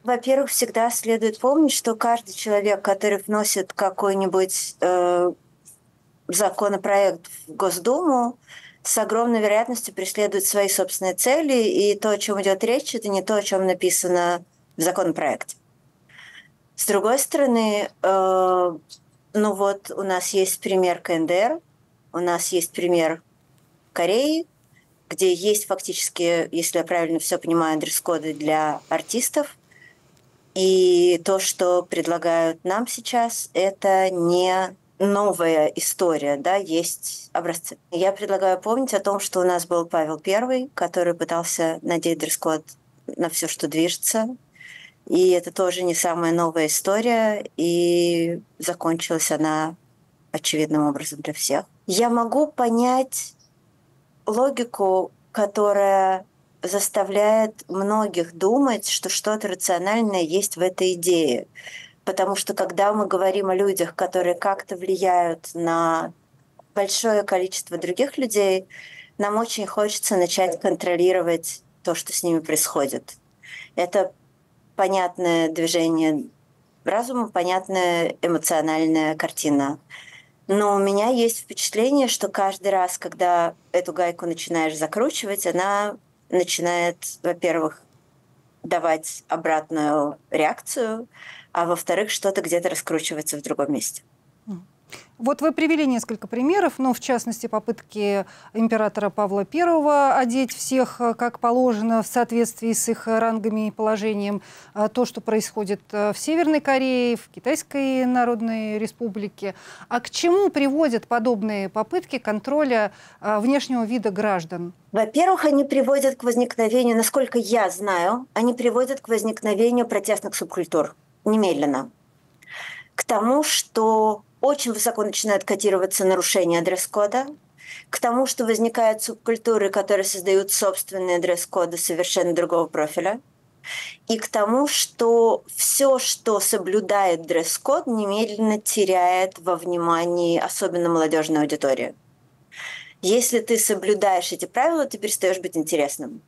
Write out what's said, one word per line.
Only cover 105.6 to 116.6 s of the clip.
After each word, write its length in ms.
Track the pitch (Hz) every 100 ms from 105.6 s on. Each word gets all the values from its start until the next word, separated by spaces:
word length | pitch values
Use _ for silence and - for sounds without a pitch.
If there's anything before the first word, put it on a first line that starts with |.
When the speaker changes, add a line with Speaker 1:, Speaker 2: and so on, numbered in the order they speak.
| 196 202 _
Speaker 2:
э, 200 | 208 208
в 40 | 202
Северной 420 | - 330 311 302
Корее, 560 | 294 269 262 254 240 233
в 140 | -
Китайской 720 | - 240 302 - 277 269 262 254
Народной 720 | 247 240 233 226 220 220 214
Республике. 800 | 214 - 233 202 196 - 196 - - - -
А 140 | 240
к 80 | -
чему 400 | - 349 370 392
приводят 580 | 294 277 285 311 233 -
подобные 640 | 240 226 226 214 208 190
попытки 500 | 214 214 359 359 254
контроля, 720 | - 214 269 294 285 233 208 - - -
э, 180 | 208 214
внешнего 460 | 233 277 277 254 214
вида 260 | 240 208
граждан? 600 | 190 214 185 160 175 175 - _
Speaker 1:
Во-первых, 540 | 202 220 269 359 359 302
они 180 | 277
приводят 520 | 277 269 240 277 269 269
к 60 |
возникновению, 760 | 240 233 247 -